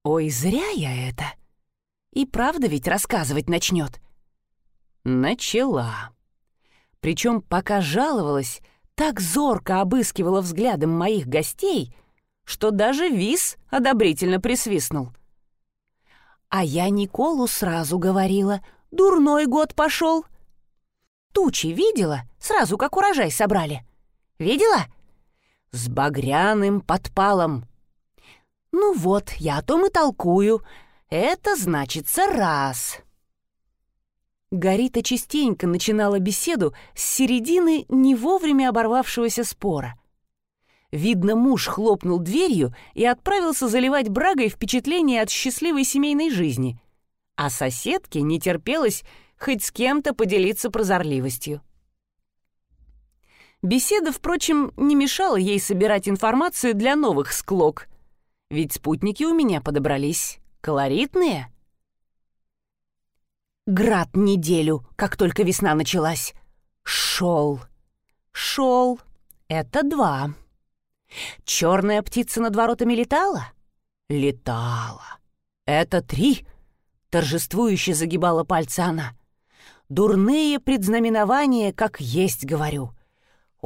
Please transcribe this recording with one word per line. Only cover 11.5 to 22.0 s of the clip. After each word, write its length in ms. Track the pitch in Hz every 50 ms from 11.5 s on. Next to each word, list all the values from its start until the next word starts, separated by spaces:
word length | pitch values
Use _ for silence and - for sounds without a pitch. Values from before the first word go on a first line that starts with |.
| - - - 392 349 233 - 123 - - _ _ _ _ _ _ _ _ _
что 280 | - - - 208 220
даже 360 | 208 196 214 233 269 285 349
Вис 480 | 359 262 190 185 214 302 359 - - - - - -
одобрительно 720 | - 277 240 269 269 214 220 175 156 - 185 180 185 185
присвистнул. 720 | 185 240 247 247 - 226 202 156 - - 156 147 127 120 - - _ _ _ _ _ _ _ _ _ _ _ _ _ _ _ _ _ _ _ _ _ _ _ _ _ _
А 120 | - 190 180
я 240 | 147 131 170 180 196
Николу 580 | 202 202 202 196 - - 254 320 330 269 247
сразу 500 | 226 - - 214 180 165 165 165 139 170
говорила: 640 | 185 175 185 196 196 190 190 190 202 196 196 202 196 - - - _ _ _
"Дурной 540 | - 349 381 392 370 330 285 294 294 294 302
год 280 | 254 240 302 302 - -
пошёл". 500 | - 302 311 - - 330 320 330 320 311 - - - - - _ _ _ _ _ _ _ _ _ _ _ _ _ _ _ _
Тучи 360 | - 403 370 277 - - -
видела, 560 | 160 165 226 370 453 427 269